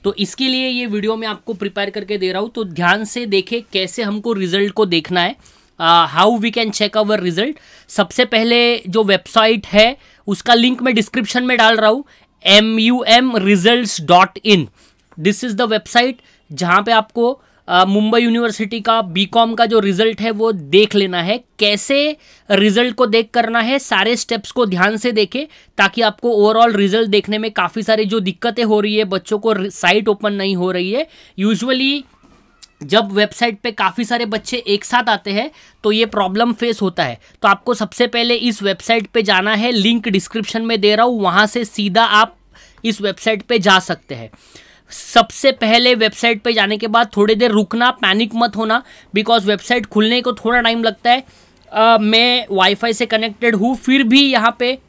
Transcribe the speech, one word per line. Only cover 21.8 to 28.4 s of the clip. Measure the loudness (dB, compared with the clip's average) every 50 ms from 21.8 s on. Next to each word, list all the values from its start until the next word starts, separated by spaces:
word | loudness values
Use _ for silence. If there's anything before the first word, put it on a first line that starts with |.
| -2 -2 0 0 0 -2 -4 _ _ _ _ _ _ -2
रिजल्ट | 0 2 2 2 2 2 0 -2 0
को | -2 0
देख | 2 2 0 -2 0 -2
करना | -2 -2 0 -2 -2
है, | -2 -2 -2 -4
सारे | -2 -2 -2 0 0 0 -2
स्टेप्स | -4 -4 -6 -6 -8 -8 -8
को | -4 -2 -2
ध्यान | -2 0 0 0 0 0
से | -2 -4 -2
देखें | 0 0 -2 -2 -4 -10 -10 -10 -16 -20 _ _ _
ताकि | 0 0 0 2 0
आपको | -2 -2 -2 _ -2 0
ओवरऑल | 2 2 2 2 4 4 4 4 4
रिजल्ट | 0 0 0 2 0 0 0
देखने | 0 -2 0 -2 -6
में | -4 -6 -6
काफ़ी | -4 -4 -4 -4 -4 -6 -2
सारी | 0 0 0 0
जो | -2 -2 -2
दिक्कतें | -2 -4 -6 _